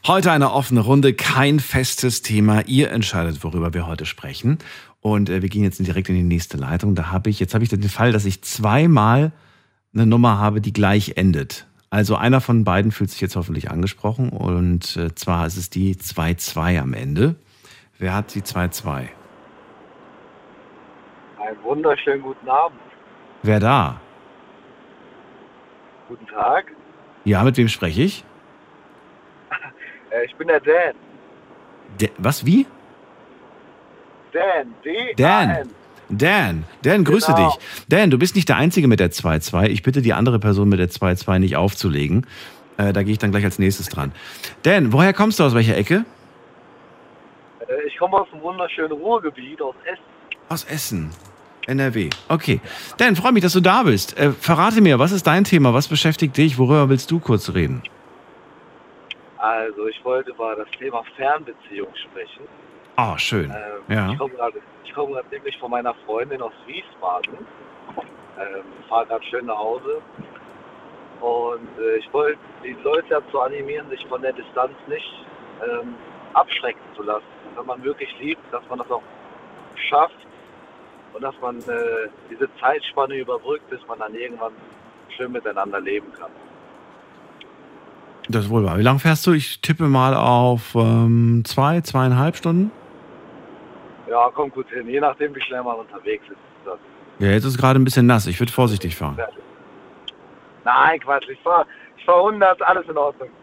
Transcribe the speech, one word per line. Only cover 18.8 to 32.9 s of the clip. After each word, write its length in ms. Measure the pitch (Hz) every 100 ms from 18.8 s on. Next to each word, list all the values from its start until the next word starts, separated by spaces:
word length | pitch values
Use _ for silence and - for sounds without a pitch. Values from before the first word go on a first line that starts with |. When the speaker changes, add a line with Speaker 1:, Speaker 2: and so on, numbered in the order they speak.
| 82 69 64 - - - - - - - - - - - - - - - - - - - - - - - 107
Speaker 2:
Einen 160 | 107
wunderschönen 580 | 110 147 160 143 - 139
guten 260 | 135 135 127
Abend. 300 | 131 165 135 - - - - - -
Speaker 1:
Wer 160 | 104 107
da? 400 | 107 135 82 64 - - - - - - - - - - - - - - - - - - - - -
Speaker 2:
Guten 200 | 120 110
Tag. 440 | 107 104 156 - - - - - - -
Speaker 1:
Ja, 180 | 101
mit 140 | 131 131
wem 100 | 117
spreche 360 | - 90 80
ich? 200 | 175 - -
Speaker 2:
<laughs> 40 | - _ - - - - - - - - - - - - - - - -
Äh, 140 | 117 120
ich 80 | -
bin 100 | 165
der 140 | 156
Dan. 340 | 147 165 170 120 - - - - - - - - - 95
Speaker 1:
De-, 120 | 107 -
was, 280 | 101 143 123
wie? 200 | 202 269 - -